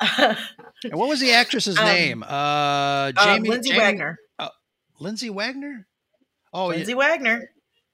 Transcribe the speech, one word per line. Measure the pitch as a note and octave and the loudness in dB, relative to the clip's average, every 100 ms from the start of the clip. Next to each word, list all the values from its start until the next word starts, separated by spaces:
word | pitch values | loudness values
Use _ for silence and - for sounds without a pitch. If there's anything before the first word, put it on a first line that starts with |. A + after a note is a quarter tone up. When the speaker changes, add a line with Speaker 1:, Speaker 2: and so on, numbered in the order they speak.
Speaker 1:
<laughs> | - - B3+ A3 - - - - | -2 2 2 2 -8 -16 -20 -16
Speaker 2:
And | A#3+ | -8
what | D#3+ C4 | -4 -2
was | C#4+ | 0
the | C4 | 4
actress's | A#3 A#3 A#3+ G3+ F#3+ | 4 4 0 0 2
Speaker 1:
Um, | |
Speaker 2:
name? | G#3+ F3+ D3+ A2+ | 4 4 2 -2
Uh, | - | -6
Speaker 1:
uh, | C#3+ D3 D3 D3 C#3+ C#3+ C#3 C#3 | -4 0 0 0 0 0 0 0
Speaker 2:
Jamie, | E3 G3+ G#3+ A3 | 2 4 4 0
Speaker 1:
Lindsay | A#3+ B3 | -2 0
Speaker 2:
Jamie | G3 | 2
Speaker 1:
Wagner. | G3+ F#3+ D3+ E3+ _ - | 2 0 -6 -10 _ -12
Speaker 2:
uh, | - - _ _ _ - | -12 -14 _ _ _ -14
Lindsay | E3+ A3 A#3+ | -12 -8 -8
Wagner? | G3 A#3 C4+ C#4+ B3 - _ _ _ _ _ _ | -6 -6 -8 -12 -14 -18 _ _ _ _ _ _
Oh, | F3+ F3+ | -6 -4
Speaker 1:
Lindsay | E3+ G3 | -4 -4
Speaker 2:
yeah. | B3+ | 0
Speaker 1:
Wagner. | C#4+ E4 A#3+ A#3 - _ _ _ _ | 2 2 0 -2 -4 _ _ _ _